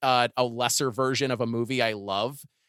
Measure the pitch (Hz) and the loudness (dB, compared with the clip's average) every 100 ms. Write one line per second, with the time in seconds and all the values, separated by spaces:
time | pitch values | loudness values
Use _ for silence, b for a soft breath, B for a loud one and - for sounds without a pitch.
0 | 131 123 120 - 123 117 120 - 135 110 | 2 4 2 2 -2 0 -2 0 0 0
1 | 131 127 135 120 117 117 117 131 113 107 | 0 0 0 0 0 -2 -2 0 0 -2
2 | 98 98 117 143 - _ | -4 -2 -2 -6 -20 _